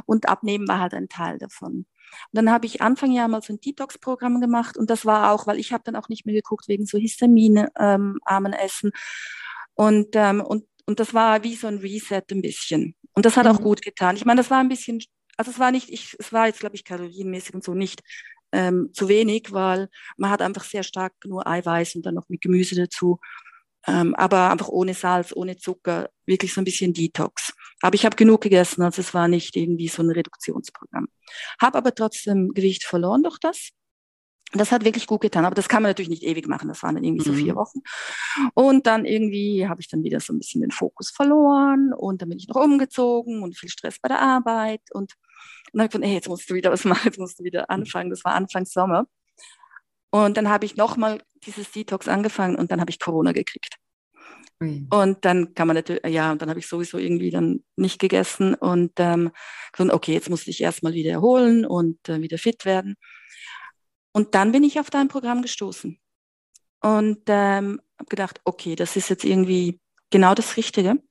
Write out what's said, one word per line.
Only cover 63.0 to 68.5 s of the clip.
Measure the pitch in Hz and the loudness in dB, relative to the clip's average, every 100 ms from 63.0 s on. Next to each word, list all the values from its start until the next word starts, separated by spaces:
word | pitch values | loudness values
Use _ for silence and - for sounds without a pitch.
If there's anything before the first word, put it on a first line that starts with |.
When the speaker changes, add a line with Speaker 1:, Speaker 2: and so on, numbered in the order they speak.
| - - - - - - - _ _ _ _ | -16 -20 -20 -20 -20 -20 -20 _ _ _ _
Speaker 1:
Und | 214 214 | -2 2
dann | 196 208 | 4 4
bin | 269 | 4
ich | 294 302 | 4 2
auf | 294 | -2
dein | 277 277 | 0 0
Programm | 277 240 240 | -2 -4 -4
gestoßen | 247 - 196 185 - 170 _ _ _ _ _ _ _ _ | -4 -8 -10 -10 -12 -14 _ _ _ _ _ _ _ _
und, | 214 214 214 208 - | 0 2 2 0 0
ähm, | 202 202 196 202 202 - _ | 2 2 0 -2 -8 -14 _
hab | - | -10
gedacht, | 202 190 - | -6 -6 -6
„Okay, | 185 | -8